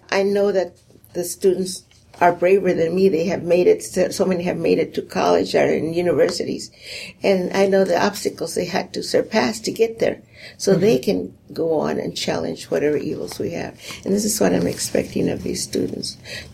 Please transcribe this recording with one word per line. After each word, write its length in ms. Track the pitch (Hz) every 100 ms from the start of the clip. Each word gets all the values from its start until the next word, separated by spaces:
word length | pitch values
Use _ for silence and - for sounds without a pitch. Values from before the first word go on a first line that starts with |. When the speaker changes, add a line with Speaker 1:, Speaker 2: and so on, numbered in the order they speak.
| -
Speaker 1:
I 120 | 196
know 300 | 196 202 202
that 240 | 190 175 - _ - _
the 100 | 180
students 580 | 175 - 196 180 185 - - _ _ -
are 120 | 175
braver 420 | 175 175 196 185
than 200 | 151 165
me. 140 | 180 190
They 160 | 156
have 180 | 170 165
made 240 | 165 175 175
it, 160 | 165
so, 280 | - 185 180
so 160 | - 185
many 160 | 185
have 140 | 180 175
made 200 | 165 175
it 140 | 151
to 80 | -
college 520 | - - 180 175 -
or 100 | 165
in 300 | 139 151 151
universities. 760 | 170 175 139 - - 127 - - - - - - -
And 280 | 190 190 180 196
I 100 | 196
know 160 | 196
the 160 | 190 175
obstacles 540 | 202 202 - - 165
they 120 | - 175
had 260 | 185 190
to 100 | -
surpass 560 | - - - 220 240 214
to 120 | -
get 280 | - 226 226
there. 200 | - - - - - -
So 140 | -
Speaker 2:
Mm-hmm. 80 | 175
Speaker 1:
they 160 | 202 240
can 360 | - 185 - - -
go 260 | 139 165 160
on 180 | 147 -
and 160 | -
challenge 500 | - - 160 - - -
whatever 280 | - 147 151
evils 400 | - - 180 -
we 140 | 202
have. 280 | 170 - - - -
And 80 | -
this 140 | 202 214
is 120 | -
what 140 | 190
I'm 140 | 180 170
expecting 640 | - - - - - 87
of 120 | -
these 180 | - -
students, 560 | - - - - - - - - -